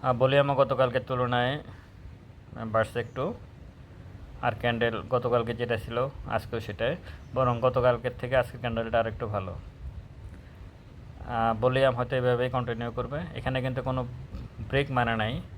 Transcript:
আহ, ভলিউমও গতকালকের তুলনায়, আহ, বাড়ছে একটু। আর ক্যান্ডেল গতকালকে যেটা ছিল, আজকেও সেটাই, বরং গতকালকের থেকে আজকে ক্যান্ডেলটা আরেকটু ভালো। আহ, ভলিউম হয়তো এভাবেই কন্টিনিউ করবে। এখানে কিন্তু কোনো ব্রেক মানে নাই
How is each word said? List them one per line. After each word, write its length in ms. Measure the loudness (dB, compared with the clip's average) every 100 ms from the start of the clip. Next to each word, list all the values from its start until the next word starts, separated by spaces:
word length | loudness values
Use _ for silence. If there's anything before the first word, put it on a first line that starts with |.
আহ, 100 | 0
ভলিউমও 420 | 4 6 6 6
গতকালকের 460 | 4 4 4 2 2 0
তুলনায়, 520 | 0 2 4 2 0
আহ, 1040 | -8 -16 -18 -18 -18 -18 -20 -20 -16 -10
বাড়ছে 360 | 0 2 2 -2
একটু। 340 | -4 -4 -4 -4 -14 -18 -18 -18 -20 -18 -18 -16 -16 -2
আর 100 | -2 0
ক্যান্ডেল 420 | 0 4 2 2 0
গতকালকে 440 | 0 4 2 2
যেটা 220 | -2 0 -2
ছিল, 320 | 0 -2 -2 -4 -4
আজকেও 340 | -4 -2 -6
সেটাই, 360 | -6 -2 -2 -2 -8 -16 -6
বরং 260 | 0 2 4
গতকালকের 500 | 2 4 4 4 -2 -6
থেকে 160 | 0 2
আজকে 220 | 2 -4
ক্যান্ডেলটা 420 | -4 -2 2 2
আরেকটু 260 | 2 -2 -4
ভালো। 260 | -4 -4 -10 -14 -14 -12 -12 -16 -16 -16 -16 -18 -18 -18 -18 -20 -18 -18 -14 -4
আহ, 280 | 2 2 4
ভলিউম 340 | 4 6 4
হয়তো 220 | 4 0 2
এভাবেই 340 | 2 4 2
কন্টিনিউ 400 | 0 -2 -4 -4
করবে। 300 | -4 -4 -4 -6
এখানে 280 | -6 -2 -2
কিন্তু 200 | -2 -2
কোনো 240 | -2 -2 -4 -8 -12 -12 -12 -12
ব্রেক 300 | 0 0 2
মানে 260 | 2 2 2
নাই 240 | 0 -2 -8